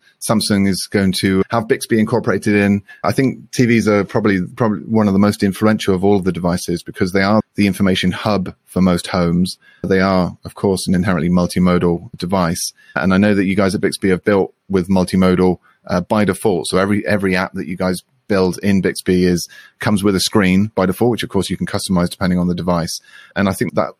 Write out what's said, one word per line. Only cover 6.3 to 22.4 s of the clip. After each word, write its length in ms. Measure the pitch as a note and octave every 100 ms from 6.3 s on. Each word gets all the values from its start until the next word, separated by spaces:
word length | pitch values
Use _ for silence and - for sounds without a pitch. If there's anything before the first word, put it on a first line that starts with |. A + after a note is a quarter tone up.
devices 500 | E2+ F2 F2 - F2
because 300 | - - F#2
they 80 | G2
are 200 | G2 G#2+ - -
the 100 | G2+
information 460 | F2+ G2 F#2+ F#2
hub 420 | - A2 G2+ F2+ - -
for 160 | F#2
most 260 | F#2 F2 -
homes. 500 | F#2+ F2 F2 F#2 - _ _
They 180 | F2+ F#2+
are, 360 | F#2+ F#2 F2 F#2
of 120 | - -
course, 300 | G2+ F#2 -
an 40 |
inherently 360 | F#2 G2+ F2 E2+
multimodal 800 | F2+ F2 - F2+ F2 F2 E2+ - -
device. 560 | F2 F#2+ E2+ E2+ - - - -
And 180 | E2+
I 40 | F#2
know 180 | G#2 G2+
that 100 | F#2+
you 100 | G2
guys 180 | G2
at 60 | F#2+
Bixby 300 | F#2 - F#2+
have 160 | F2+ -
built 280 | G2+ - _ -
with 220 | F#2+ F2
multimodal, 680 | F#2+ F2+ F#2+ F#2 F2+ F#2 F2 _ _ -
uh, 140 | F2+
by 240 | F2+ G#2+ G2
default. 420 | F2+ A2+ F2 -
So 100 | F#2
every, 300 | G2 G#2 -
every 300 | G#2 F#2+ F#2
app 160 | F#2
that 140 | F#2+ D2+
you 100 | F2+
guys 260 | F#2 F#2 - _ -
build 320 | G2 F#2 E2+
in 200 | G2+ G2
Bixby 460 | F2+ - - F#2 F2+
is, 240 | F2 - - - -
comes 240 | A#2 G#2
with 120 | G2+ F#2
a 40 |
screen 520 | - A2 F#2 F#2+ G#2+ -
by 100 | F#2
default, 260 | - A#2+
which 120 | A2
of 60 | F#2+
course 200 | G2 F2
you 80 | F2+
can 80 | F2
customize 460 | G2+ - F#2 F2+
depending 260 | - F#2
on 100 | F2+